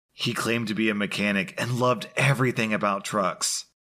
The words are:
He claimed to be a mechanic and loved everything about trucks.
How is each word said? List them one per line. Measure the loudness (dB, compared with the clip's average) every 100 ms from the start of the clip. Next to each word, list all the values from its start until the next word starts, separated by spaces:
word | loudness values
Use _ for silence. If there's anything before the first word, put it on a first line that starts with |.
| _
He | -6 -4 -2
claimed | 0 0 0
to | 0
be | 0
a |
mechanic | 0 -2 0 0 0 -2 -4
and | -4 2
loved | 2 2 -2 0
everything | 2 4 2 2 0 0
about | 0 -2
trucks. | -2 0 0 0 -4 -4 -8 _